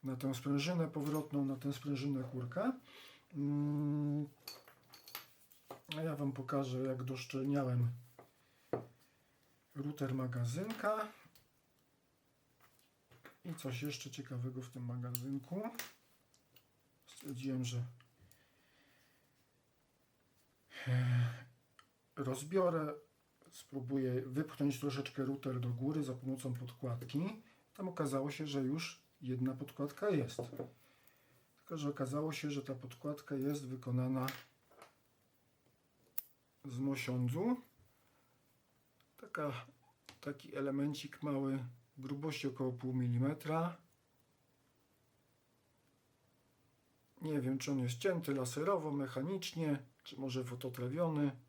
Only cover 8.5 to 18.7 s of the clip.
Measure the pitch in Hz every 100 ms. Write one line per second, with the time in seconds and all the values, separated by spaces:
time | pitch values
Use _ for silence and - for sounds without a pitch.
8.5 | _ _ 120 - - _ _ _ _ _
9.5 | _ _ 139 143 147 135 131 127 123 117
10.5 | 143 208 220 208 220 214 - - - _
11.5 | _ _ _ _ _ _ _ _ _ _
12.5 | _ - _ _ _ _ - - - 175
13.5 | 160 139 123 147 139 139 - 123 123 127
14.5 | 127 123 131 120 123 123 123 127 139 131
15.5 | 180 220 - - - _ _ _ _ _
16.5 | - _ _ _ _ - - 147 127 135
17.5 | 131 120 120 120 - - _ - - _
18.5 | _ _